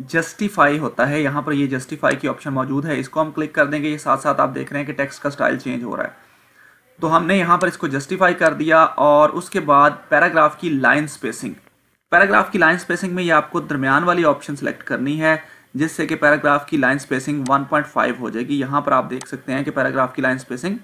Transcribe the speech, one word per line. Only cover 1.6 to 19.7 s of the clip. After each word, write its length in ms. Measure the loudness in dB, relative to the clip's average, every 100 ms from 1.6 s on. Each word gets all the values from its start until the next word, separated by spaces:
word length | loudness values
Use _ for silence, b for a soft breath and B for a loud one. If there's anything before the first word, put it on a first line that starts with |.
| 0
जस्टिफाई 480 | -2 -6 -2 0 0
की 120 | -2
ऑप्शन 220 | -6 -4
मौजूद 360 | -4 -2 -4 -2
है, 140 | -4
इसको 200 | -4 -4
हम 120 | -2
क्लिक 240 | -4 -4 0
कर 100 | 0
देंगे। 240 | 0 -4
ये 80 | -4
साथ 200 | -2 0
साथ 180 | 0 0
आप 140 | 0
देख 240 | -2 -8
रहे 80 | -6
हैं 60 | -6
कि 60 |
टेक्स्ट 280 | -6 -6 -6
का 80 | -8
स्टाइल 280 | -2 -2 -2
चेंज 260 | -6 -8
हो 120 | -6 -6
रहा 100 | -8
है। 120 | -10 b b b b b b _ -6
तो 60 | 0
हमने 300 | 2 2 0
यहाँ 200 | 2 2
पर 100 | 2
इसको 200 | -2 -4
जस्टिफाई 460 | -4 -4 0 0
कर 200 | 2 0
दिया 320 | 2 2 4 4
और 440 | 4 4 6 4
उसके 300 | 2 -6 -4
बाद 440 | 2 4 4 2 0
पैराग्राफ 500 | 2 4 4 2 0
की 100 | -4
लाइन 380 | 0 2 2 -2
स्पेसिंग। 480 | -8 -10 -8 -12 -14 _ _ _ _ _
पैराग्राफ 400 | 2 4 4 0
की 60 | 2
लाइन 200 | 2 2
स्पेसिंग 380 | -2 -4 -4 -4
में 80 |
ये 80 | 2
आपको 300 | 2 0 -4
दरमियान 420 | -4 -2 2 2
वाली 200 | 2 2
ऑप्शन 320 | 2 0 -4 -8
सिलेक्ट 280 | -6 -8
करनी 340 | -6 -4 -2 0
है, 260 | 0 0 B B B -4
जिससे 300 | -4 -2 -4
कि 100 | 0
पैराग्राफ 500 | 2 2 2 0 0
की 80 | 0
लाइन 200 | 0 0
स्पेसिंग 480 | -2 -4 -2 -4 0
वन 140 | 0
पॉइंट 240 | 2 -2 0
फ़ाइव 300 | 0 0 -2
हो 100 | -6
जाएगी। 300 | -6 -4 -4
यहाँ 220 | -2 -2
पर 120 | 0
आप 100 | 0
देख 240 | 0 -8 -10
सकते 240 | -12 -6
हैं 120 | -6
कि 80 | -4